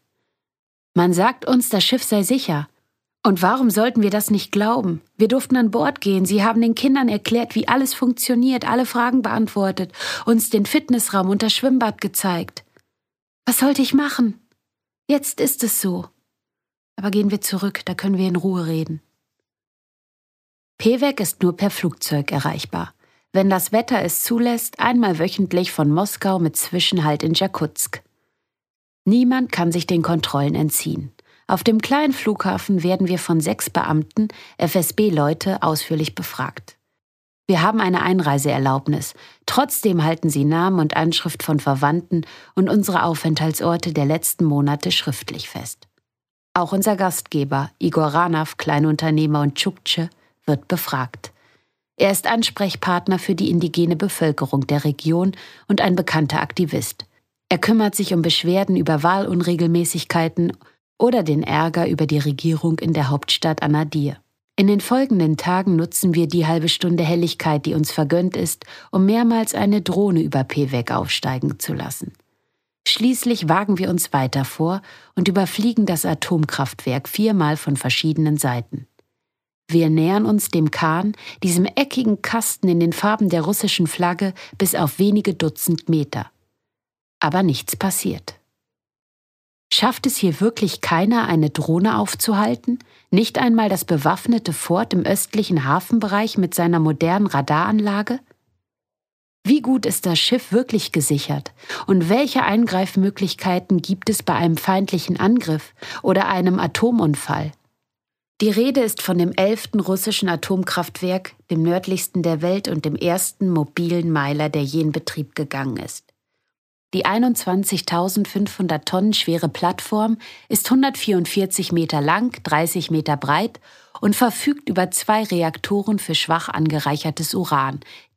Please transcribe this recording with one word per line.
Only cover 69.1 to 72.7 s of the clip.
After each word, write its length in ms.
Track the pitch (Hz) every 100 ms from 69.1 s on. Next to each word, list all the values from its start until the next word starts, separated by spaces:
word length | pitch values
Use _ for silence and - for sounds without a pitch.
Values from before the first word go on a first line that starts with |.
| 226 233 226 214 -
eine 260 | 202 208
Drohne 400 | 185 175 202 165
über 220 | 147 135
Pevek 480 | 131 147 135 123 113
aufsteigen 640 | - - - 139 131 139 -
zu 160 | -
lassen. 400 | - - - - - _ _ _ _ _